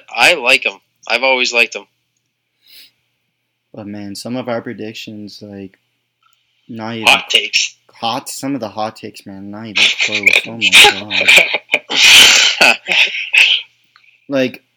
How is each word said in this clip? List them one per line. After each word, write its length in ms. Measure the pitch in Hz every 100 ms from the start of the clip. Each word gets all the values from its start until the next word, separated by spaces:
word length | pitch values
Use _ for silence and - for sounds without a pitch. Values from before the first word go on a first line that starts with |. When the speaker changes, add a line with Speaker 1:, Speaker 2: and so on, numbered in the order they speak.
| -
Speaker 1:
I 240 | 117 139
like 320 | 170 120 135 107
'em. 140 | 98 _ _ -
I've 160 | 117
always 300 | 131 127 123
liked 220 | 120 113 101
'em. 100 | - _ _ _ _ _ _ _ _ - - _ _ _ _ _ _ _ _
Speaker 2:
But 120 | 110 101
man, 300 | 104 101 98
some 200 | 117 127
of 140 | 123
our 120 | 117
predictions, 800 | 123 104 107 113 - 107 101 -
like, 340 | 104 101 98 _ _ _ _ _ _ _ _ _ _
not 280 | 113 110 113
even 120 | 110
Speaker 3:
Hot 220 | 127 -
takes. 460 | - - - - _ _
Speaker 2:
hot. 360 | - 113 127 -
Some 260 | - 135 139
of 40 |
the 80 | 107
hot 260 | 110 110 -
takes, 300 | 110 - 101
man, 240 | 95 101
not 160 | 104 113
even 160 | 95 - -
close. 280 | - 104 - -
Speaker 3:
<laughs> 80 | -
Speaker 2:
Oh 580 | - - - 831 - -
my 540 | 807 - - - - - - - - - - - - - -
god. 180 | 135 113
Speaker 1:
<laughs> 80 | - - - - - - - - - _ _ _ _ _ -
Speaker 2:
Like, 340 | 139 127 - _